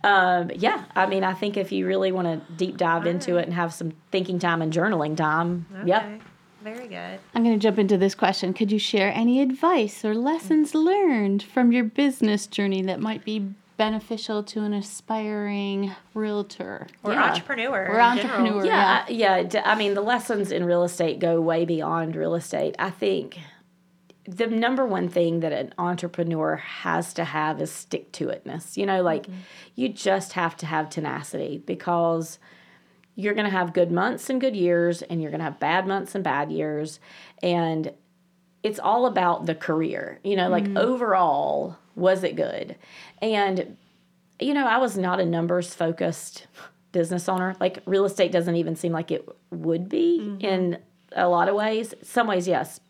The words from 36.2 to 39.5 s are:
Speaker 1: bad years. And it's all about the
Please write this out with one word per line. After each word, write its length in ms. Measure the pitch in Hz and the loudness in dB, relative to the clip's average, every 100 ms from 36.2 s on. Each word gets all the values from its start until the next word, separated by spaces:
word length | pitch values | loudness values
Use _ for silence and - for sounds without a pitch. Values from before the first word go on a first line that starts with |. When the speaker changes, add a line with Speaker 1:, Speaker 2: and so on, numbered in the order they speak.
Speaker 1:
bad 300 | 170 139 147 | -2 -2 -2
years. 480 | 156 151 151 156 - - - - - | -4 -4 -4 -6 -10 -20 -20 -20 -4
And 500 | 175 175 165 160 156 - _ _ _ _ _ _ | 0 2 0 -2 -4 -10 _ _ _ _ _ _
it's 160 | 214 208 | -6 -2
all 280 | 185 233 247 | 0 2 2
about 400 | 190 175 160 | 2 2 2
the 80 | 165 | -2